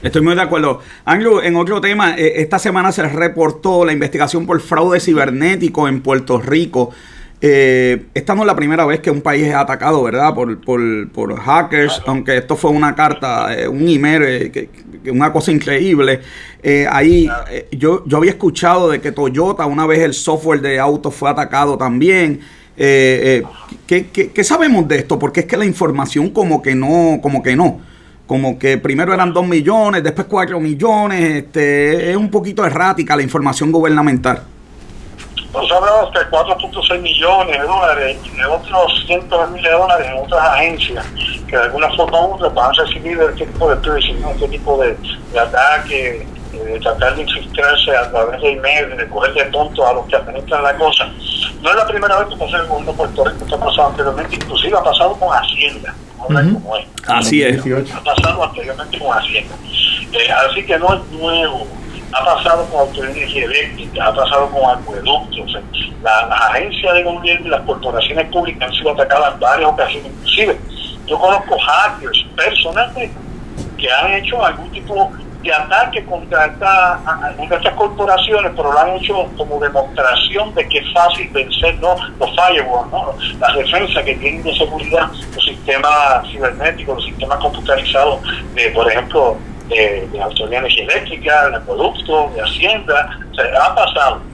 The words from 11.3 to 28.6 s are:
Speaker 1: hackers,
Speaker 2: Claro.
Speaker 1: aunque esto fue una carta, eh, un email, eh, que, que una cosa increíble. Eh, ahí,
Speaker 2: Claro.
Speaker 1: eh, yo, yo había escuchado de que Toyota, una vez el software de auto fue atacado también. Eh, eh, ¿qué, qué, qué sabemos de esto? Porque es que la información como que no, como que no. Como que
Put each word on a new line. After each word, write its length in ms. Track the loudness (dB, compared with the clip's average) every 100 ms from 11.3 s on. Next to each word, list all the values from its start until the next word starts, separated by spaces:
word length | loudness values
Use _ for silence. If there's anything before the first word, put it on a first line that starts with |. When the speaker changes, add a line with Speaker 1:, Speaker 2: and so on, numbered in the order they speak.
| -4
Speaker 1:
hackers, 540 | 2 2 4 2 2
Speaker 2:
Claro. 160 | 0 -2
Speaker 1:
aunque 260 | -2 0 0
esto 180 | 0
fue 160 | 0 2
una 240 | 4 2
carta, 600 | 4 2 2 -2 -2 -2
eh, 120 | -2 -2
un 220 | 0 2
email, 340 | 4 4 4
eh, 280 | 4 0 -2
que, 160 | -6 -10 -16 -20 -14
que 80 | -4
una 220 | 2 2
cosa 180 | 2 2
increíble. 680 | 0 2 0 2 4 4 2 -4 -18 -20 -6
Eh, 240 | 2 2 4
ahí, 340 | 4 6 6
Speaker 2:
Claro. 200 | 4 0 -8
Speaker 1:
eh, 200 | -10 -10
yo, 300 | 0 2 2
yo 140 | 2 4
había 140 | 4
escuchado 580 | 4 0 2 4 4 4
de 100 | 2
que 100 | -2
Toyota, 540 | -2 0 2 0 0
una 220 | -2 0 2
vez 140 | 4
el 120 | 4
software 480 | 0 -2 0 2 0
de 180 | 2 0
auto 300 | 2 0 -2
fue 200 | -2 -2
atacado 480 | 0 0 0 0 0
también. 640 | 0 2 4 4 2 -2 -10 -20 -20 0
Eh, 680 | 4 6 6 4 4 2
eh, 340 | 0 -12 -20 -20 0
¿qué, 240 | 0 0
qué, 220 | -2 0
qué 120 | 0
sabemos 420 | 2 4 4 4 4
de 120 | 0
esto? 200 | 0 -2
Porque 220 | 0 0
es 60 | 0
que 100 | 0
la 80 |
información 640 | 0 2 0 0 -2 0 0
como 320 | 0 2 2
que 140 | 2
no, 460 | 0 2 4 4 2
como 200 | 0 0
que 140 | 2 4
no. 240 | 2 0 -14 -20 -20 -20 -4
Como 320 | -2 -2
que 200 | 0